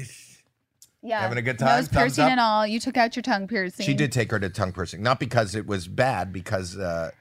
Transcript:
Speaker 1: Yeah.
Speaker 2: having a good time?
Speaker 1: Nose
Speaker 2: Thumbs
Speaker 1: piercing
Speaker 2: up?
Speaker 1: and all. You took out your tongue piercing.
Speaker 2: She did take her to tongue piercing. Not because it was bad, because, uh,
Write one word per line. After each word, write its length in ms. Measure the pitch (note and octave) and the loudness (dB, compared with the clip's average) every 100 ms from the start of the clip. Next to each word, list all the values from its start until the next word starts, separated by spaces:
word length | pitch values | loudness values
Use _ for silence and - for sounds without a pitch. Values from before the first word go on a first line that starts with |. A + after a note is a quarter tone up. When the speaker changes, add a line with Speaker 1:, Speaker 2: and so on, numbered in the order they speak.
| C3 - - - _ _ _ _ - _ | -14 -16 -20 -20 _ _ _ _ -20 _
Speaker 1:
Yeah. 180 | A3 G#3+ | -4 -2
Speaker 2:
having 160 | A2+ A#2+ | 0 -2
a 40 | |
good 160 | A#2+ A#2 | -2 0
time? 180 | C3 - | 4 4
Speaker 1:
Nose 80 | - | 4
Speaker 2:
Thumbs 100 | - | 2
Speaker 1:
piercing 220 | - D4+ | 2 4
Speaker 2:
up? 60 | C4 | 4
Speaker 1:
and 100 | B3+ | 4
all. 260 | A3+ G#3+ G#3+ | 4 4 2
You 120 | A3+ | -2
took 160 | C4 B3 | -2 2
out 180 | A3+ B3 | 2 0
your 60 | |
tongue 240 | B3+ G3+ F#3+ | -2 -2 0
piercing. 360 | A3+ F3+ - | -4 -4 -4
Speaker 2:
She 80 | F#3+ | -2
did 180 | C3+ C#3+ | 2 2
take 180 | B2 A2 | 2 0
her 80 | G#2+ | 0
to 100 | G2 | -2
tongue 240 | G2+ F#2+ | -2 -2
piercing. 300 | F#2 F2 E2 | -2 -6 -2
Not 160 | A2+ C3 | 0 0
because 340 | B2 A#2 G2+ | 0 0 0
it 120 | G#2+ G2 | -2 -4
was 200 | G2 E2+ | -6 -4
bad, 440 | G2 B2+ G#2 F#2 | 0 0 0 -4
because, 460 | F#2+ F2+ G2+ F2+ F#2+ | -6 -4 -4 -4 -6
uh, 320 | F2+ E2 E2 - | -4 -4 -6 -8